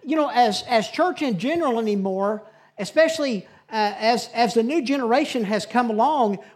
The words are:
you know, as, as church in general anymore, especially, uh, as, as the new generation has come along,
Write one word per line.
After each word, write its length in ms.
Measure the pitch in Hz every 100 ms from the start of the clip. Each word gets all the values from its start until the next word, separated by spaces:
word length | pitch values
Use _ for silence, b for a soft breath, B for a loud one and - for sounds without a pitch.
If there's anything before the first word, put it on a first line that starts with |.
you 120 | 262 311
know, 140 | 277
as, 340 | 240 226 196 -
as 220 | 220 -
church 320 | - 359 349
in 180 | 277 180
general 400 | 240 339 285 226
anymore, 640 | 220 202 190 190 202 214 B B B B
especially, 720 | 185 311 320 320 285 196 - b b
uh, 220 | 220 208 202
as, 320 | 220 240 -
as 200 | - 233
the 100 | 233
new 200 | 233 330
generation 600 | 233 277 226 262 294 254 196
has 200 | 208 -
come 240 | 240 233
along, 480 | 214 269 302 214 190 B